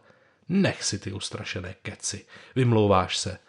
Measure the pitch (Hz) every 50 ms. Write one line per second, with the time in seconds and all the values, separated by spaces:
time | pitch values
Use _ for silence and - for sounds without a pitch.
0 | _ _ _ _ _ _ _ _ _ - 175 196 180 120 - - - - - 98
1 | - 101 98 98 - - - - 104 - - 95 92 90 95 _ - - - -
2 | - - - 98 - _ - - - - - 131 127 120 117 110 104 101 98 92
3 | 90 - - - - 95 92 - _